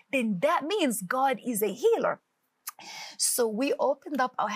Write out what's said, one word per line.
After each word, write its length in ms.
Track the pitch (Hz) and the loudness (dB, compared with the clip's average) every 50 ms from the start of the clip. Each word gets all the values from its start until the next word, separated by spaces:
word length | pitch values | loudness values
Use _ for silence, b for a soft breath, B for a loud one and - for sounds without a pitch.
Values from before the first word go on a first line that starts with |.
| B _ 277 | B _ -2
then 120 | 262 226 220 196 170 277 | 0 0 0 0 2 2
that 140 | 302 349 - 269 320 | 2 2 2 0 0
means 300 | 427 415 320 254 202 - 185 - 262 262 | 0 2 2 0 0 -2 -4 -2 0 2
God 180 | 269 269 262 - - 247 | 2 2 2 0 -4 -4
is 80 | 233 190 | -2 0
a 100 | 220 196 190 240 330 | -2 -2 0 2 2
healer. 360 | 466 453 302 185 170 - - _ _ _ _ _ _ _ _ _ - - B B B B B B B B - | 4 4 4 2 0 -2 -4 _ _ _ _ _ _ _ _ _ -14 -14 B B B B B B B B -4
So 240 | - - - 254 233 220 208 220 | -2 0 2 2 0 0 0 0
we 80 | 277 285 - - 233 262 | 0 0 0 0 0 0
opened 300 | 285 - - 330 285 262 254 | 0 -2 -6 -4 -2 -2 -2
up 80 | 254 - - | -2 -2 -2
our 160 | 208 214 208 | -2 -2 -2